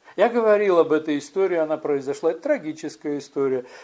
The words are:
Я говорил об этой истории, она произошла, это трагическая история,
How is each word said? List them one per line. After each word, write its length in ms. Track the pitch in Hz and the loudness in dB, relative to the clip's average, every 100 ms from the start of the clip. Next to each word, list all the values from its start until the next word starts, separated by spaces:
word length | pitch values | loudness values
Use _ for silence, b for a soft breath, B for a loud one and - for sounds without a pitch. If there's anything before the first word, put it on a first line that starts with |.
| B B | B B
Я 140 | 226 | 2
говорил 500 | 233 220 208 202 175 | 2 2 4 4 4
об 120 | 151 | 4
этой 260 | 151 156 147 | 2 0 -4
истории, 400 | - 190 190 170 | -4 -2 0 0
она 200 | 156 151 | -2 -2
произошла, 540 | 156 143 131 139 160 | -2 -2 -2 -4 -2
это 100 | 165 | -2
трагическая 760 | 285 277 156 151 151 - 151 147 | -2 -2 -4 -10 -10 -10 -6 -6
история, 480 | 143 143 139 131 127 B | -6 -2 0 -2 -6 B